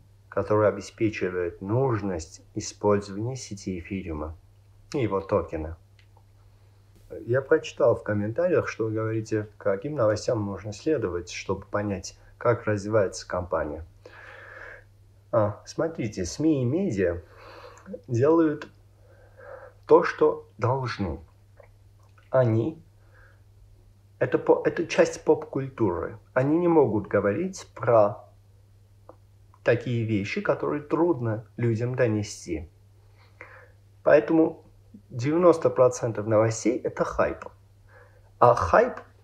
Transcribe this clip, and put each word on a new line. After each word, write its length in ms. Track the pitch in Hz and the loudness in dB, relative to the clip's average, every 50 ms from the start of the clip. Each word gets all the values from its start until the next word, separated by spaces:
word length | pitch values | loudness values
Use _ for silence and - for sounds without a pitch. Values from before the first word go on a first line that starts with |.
| - _ - _ _ _ | -20 _ -20 _ _ _
которые 400 | - 98 98 - 107 107 107 101 | -6 -6 -2 0 2 4 4 4
обеспечивают 920 | 95 101 101 - - - 117 107 104 - 101 90 92 90 87 85 - - | 2 0 -8 -14 -6 -2 -2 -2 0 -2 -4 -4 -2 -2 -4 -4 -6 -8
нужность 800 | 95 98 110 127 135 131 117 104 98 101 92 82 78 - - - - - _ | -6 -2 0 0 2 0 0 -2 -2 -4 -4 -6 -8 -10 -16 -20 -20 -12 _
использования 800 | 85 82 - - - - 104 104 101 101 101 95 98 110 120 131 | -10 -10 -10 -12 -2 0 2 2 2 0 -4 -8 -8 -6 -8 -8
сети 440 | 127 - - 107 95 - 104 95 90 | -10 -12 -14 -14 -10 -8 -8 -8 -8
эфириума 580 | 82 - 101 95 87 85 78 76 76 78 82 - _ _ _ _ _ _ _ - - _ - | -8 -8 -8 -8 -8 -8 -8 -8 -8 -10 -10 -14 _ _ _ _ _ _ _ -20 -20 _ -4
и 60 | 151 | -4
его 200 | 123 104 95 95 | -2 -2 -2 -4
токена. 580 | 95 - 107 95 80 - - 80 78 78 82 - _ _ _ _ _ _ _ - _ _ _ _ _ - _ _ _ - _ _ _ _ _ _ - - - - - | -2 0 0 0 0 -2 -8 -8 -8 -8 -10 -14 _ _ _ _ _ _ _ -20 _ _ _ _ _ -20 _ _ _ -20 _ _ _ _ _ _ -20 -18 -16 -14 -6
Я 160 | 113 120 135 | -2 -2 -2
прочитал 540 | 135 - 160 156 156 - - - 147 123 113 | 2 2 2 2 2 -4 -2 2 4 4 4
в 80 | - - | 2 0
комментариях, 640 | - 107 104 101 107 113 - 170 185 165 123 104 - | -2 -2 -2 -2 -2 -2 -2 0 2 2 2 0 -2
что 180 | - - 117 | -4 -4 -4
вы 60 | 110 | -4
говорите, 560 | 107 110 110 110 110 113 107 - 110 107 104 - - _ | -2 -4 -4 -4 -4 -4 -4 -4 -4 -4 -4 -6 -12 _
каким 380 | - 101 98 98 - 143 151 | -2 -2 -2 -2 -4 -8 -4
новостям 500 | 143 113 107 107 98 - - 127 110 104 | 0 0 0 0 0 0 -2 -2 -2 -2
нужно 280 | 101 98 95 95 107 101 | -4 -6 -8 -10 -12 -12
следовать, 560 | - - 156 156 135 104 92 87 87 87 - | -6 -2 -2 -2 0 -2 -4 -4 -6 -8 -8
чтобы 360 | - - - - 98 95 - | -12 -12 -6 -6 -6 -6 -6
понять, 520 | - - 104 104 104 98 92 - - - - - - - - | -6 -6 -4 -4 -4 -6 -6 -8 -12 -16 -18 -20 -20 -20 -2
как 280 | - 120 117 113 - | 0 2 2 2 0
развивается 600 | 110 104 101 95 104 110 110 98 90 - - - - | -2 -2 -2 -2 0 2 2 2 2 -2 -8 -10 -6
компания. 580 | 87 90 87 - 87 80 76 76 73 76 80 - - - - - - - - - - - - - - - - - - - - - _ _ - _ _ - _ _ | -6 -6 -4 -2 -2 -2 -2 -4 -6 -10 -12 -16 -20 -20 -20 -20 -20 -20 -20 -20 -20 -20 -20 -20 -18 -18 -18 -18 -18 -20 -20 -20 _ _ -20 _ _ -20 _ _
А, 300 | - 117 104 104 107 - - | 0 0 0 0 -2 -6 -14
смотрите, 600 | - - - 156 165 165 - 143 101 - 98 92 | -14 -6 -4 -4 -4 -4 -4 -6 -6 -6 -6 -8
сми 360 | 87 - - 143 160 156 135 | -8 -6 -2 0 2 2 2
и 40 | 127 | 0
медиа 560 | 117 135 175 202 185 117 95 95 85 85 85 - - - - - - - - - - - - - - 196 - - - | 0 0 0 -2 -2 0 0 0 0 -2 -4 -8 -14 -20 -20 -20 -20 -20 -20 -20 -20 -20 -20 -18 -18 -18 -16 -10 -4
делают 600 | 127 113 127 147 165 165 165 156 147 147 - - - _ _ _ _ _ - - - - - - - - - - - - - - - - - | 0 2 4 4 6 6 4 4 2 -2 -8 -16 -20 _ _ _ _ _ -20 -20 -20 -20 -20 -20 -20 -20 -20 -20 -18 -18 -20 -20 -20 -20 2
то, 180 | - 147 170 170 | 6 6 6 6
что 460 | - - - 156 151 151 - - - _ - | 4 0 2 2 2 2 -2 -8 -18 _ -4
должны. 640 | 113 113 127 135 131 117 - - 104 87 71 - - - - _ - _ - - - - - _ _ - _ _ - - - - - - | -2 -2 -2 -2 -4 -6 -6 -6 -6 -6 -6 -8 -12 -20 -20 _ -20 _ -20 -20 -20 -20 -20 _ _ -20 _ _ -20 -20 -20 -20 -18 -2
Они, 520 | - 131 127 117 110 113 - 160 160 - - - _ - - - - - - - - - - - - - - - - - - - _ _ _ _ - - | 2 2 4 4 4 2 0 0 -4 -8 -16 -20 _ -20 -20 -20 -20 -20 -20 -20 -20 -20 -20 -20 -20 -20 -20 -20 -20 -20 -20 -20 _ _ _ _ -4 -4
это 220 | 131 123 - 151 | -2 0 0 -2
по-, 240 | - - 156 - - | 4 4 2 4 4
это 220 | 151 147 - 170 - | -2 -2 -2 -4 -2
часть 360 | - - 170 165 - - - | 2 2 2 2 2 -6 0
поп-культуры. 960 | - 156 151 156 - - 143 135 135 - - 113 98 87 82 - - 110 - - _ _ | 2 2 2 0 -6 -6 -6 -6 -6 -4 -2 0 0 0 -2 -6 -8 -10 -12 -20 _ _
Они 240 | 127 131 143 156 170 | 0 0 2 2 2
не 100 | 175 170 | 2 4
могут 400 | 165 160 139 113 98 107 92 - | 4 4 4 4 2 -2 -4 0
говорить 600 | - 104 95 101 101 139 180 190 190 - - - _ | -2 0 0 2 0 0 -4 -6 -8 -12 -16 -18 _
про 500 | - 117 123 117 113 104 101 113 - - - _ _ _ _ _ _ _ _ _ _ _ _ _ _ _ - - _ _ _ _ _ - _ _ _ _ | -6 0 4 6 6 6 4 2 -4 -14 -20 _ _ _ _ _ _ _ _ _ _ _ _ _ _ _ -20 -20 _ _ _ _ _ -20 _ _ _ _
такие 420 | 143 123 117 - 131 120 117 113 | 0 0 2 0 -2 -2 -2 0
вещи, 360 | 110 110 101 98 - - 208 | 0 0 -2 -2 -2 -6 -4
которые 400 | 202 - 143 - - 143 147 147 | -2 -2 -2 0 0 -4 -4 -4
трудно 640 | 147 - 156 151 165 175 165 131 123 113 107 107 - - _ | -4 -4 0 0 2 2 0 0 -2 -4 -4 -4 -8 -12 _
людям 400 | - 120 117 113 107 120 120 127 | -2 -2 -2 0 0 -2 -4 0
донести. 720 | 127 131 117 107 107 101 - - - - 90 85 78 82 - - _ _ _ _ - _ - - - - - _ _ - - - - - - - - _ - _ - _ | 0 0 2 2 0 -2 -6 -10 -14 -10 -8 -8 -8 -8 -12 -18 _ _ _ _ -20 _ -20 -20 -20 -20 -20 _ _ -20 -20 -20 -20 -20 -20 -20 -20 _ -20 _ -4 _
Поэтому 600 | - 139 151 151 - 165 160 160 - - - - - - - _ - - - - _ | 6 6 6 6 4 2 2 2 2 0 -8 -16 -20 -20 -20 _ -20 -20 -20 -20 _
девяносто 600 | - 123 117 143 156 175 180 175 160 - - 127 | -8 -4 -2 0 0 6 6 6 6 6 4 0
процентов 560 | 120 - 127 127 123 - - 120 110 107 101 | 4 6 4 4 4 0 -4 -4 -4 -4 -2
новостей — 540 | 110 110 107 110 113 110 - - 107 127 - - | 2 4 4 4 4 2 0 0 -2 -2 0 -4
это 200 | - - - 170 | -6 -2 -2 -4
хайп. 420 | - - - - 76 - - - - - - _ _ _ _ _ - - - - - - - - - - - | -2 0 0 -2 -2 -2 -6 -12 -18 -18 -20 _ _ _ _ _ -20 -20 -20 -20 -20 -20 -20 -20 -20 0 6
А 160 | - 123 117 | 6 6 6
хайп 440 | - - - - 190 240 247 - - - - _ _ | 6 2 4 6 6 6 4 0 -8 -16 -20 _ _